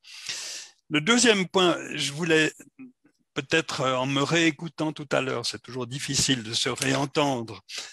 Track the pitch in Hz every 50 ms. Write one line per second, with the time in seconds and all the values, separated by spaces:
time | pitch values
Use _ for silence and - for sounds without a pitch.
0 | _ - - - - - - - - - - - - - _ _ _ - - 151
1 | 151 180 233 247 240 240 214 196 180 165 - 190 180 175 147 131 135 - - 143
2 | 143 139 139 147 175 165 160 156 156 156 - - - - _ - 131 123 - _
3 | _ _ _ _ _ _ - - 139 - 170 160 156 - - - 135 131 131 127
4 | 127 135 139 139 143 131 165 170 160 165 147 - 170 160 - - 156 156 147 -
5 | 147 - 143 139 131 131 127 120 113 - - 104 - - 120 127 123 117 127 143
6 | - - 135 - - - 135 123 110 107 - - - 135 120 - 139 131 135 135
7 | 139 139 - 160 147 143 135 120 113 110 107 - - - - - - -